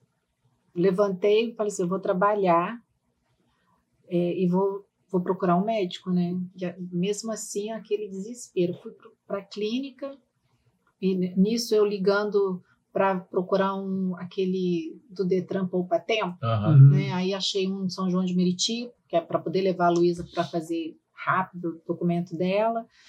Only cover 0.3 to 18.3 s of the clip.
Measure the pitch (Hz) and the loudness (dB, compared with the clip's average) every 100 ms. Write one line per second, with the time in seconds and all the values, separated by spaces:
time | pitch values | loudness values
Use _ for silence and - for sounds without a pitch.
0.3 | _ _ _ _ 175 190 180 202 185 208 | _ _ _ _ 0 2 4 0 2 2
1.3 | 214 233 - 214 202 175 185 208 190 202 | 2 2 -4 -6 -2 -2 -2 -2 2 2
2.3 | 208 185 170 190 240 _ _ _ _ _ | 2 4 2 2 -8 _ _ _ _ _
3.3 | _ _ _ _ _ _ _ - 175 175 | _ _ _ _ _ _ _ -4 0 0
4.3 | 175 180 185 196 196 _ _ - 175 180 | 0 2 2 0 -2 _ _ -4 -4 -2
5.3 | 185 185 175 214 220 180 - 185 180 175 | -2 2 2 2 -2 -4 -6 -2 0 0
6.3 | 180 180 - 180 185 180 175 196 208 220 | -4 -6 -8 -8 -8 -6 -2 -2 -2 -6
7.3 | - - 202 208 220 - 208 202 190 214 | -8 -6 -6 -6 -8 -4 -4 -4 -10 -10
8.3 | 247 - - 175 175 226 - - _ - | -14 -8 -2 -2 -2 -14 -18 -20 _ -10
9.3 | 202 196 208 208 254 277 - 277 277 _ | -10 -8 -6 -4 -4 -6 -12 -14 -14 _
10.3 | _ _ _ _ _ _ - 185 185 180 | _ _ _ _ _ _ -4 -2 0 -2
11.3 | 190 208 233 - 214 208 208 190 202 208 | 2 2 2 2 2 2 2 2 2 2
12.3 | 202 196 180 _ _ _ 285 190 190 - | 2 0 -2 _ _ _ 0 2 0 -2
13.3 | 190 180 190 196 196 196 190 185 180 180 | -4 0 0 0 -2 -4 -2 -2 -4 -8
14.3 | 190 185 185 180 170 160 - _ 190 180 | -4 -2 0 0 -2 -4 -14 _ -4 0
15.3 | 185 - 190 185 180 180 339 - 220 185 | 0 0 -4 -2 -2 -2 -2 0 -2 -2
16.3 | - 117 110 104 139 139 143 139 180 185 | -4 -2 0 6 10 10 8 0 -2 -2
17.3 | 196 190 196 190 196 185 - 185 185 185 | -2 -2 -2 -2 -2 -6 -2 -2 0 0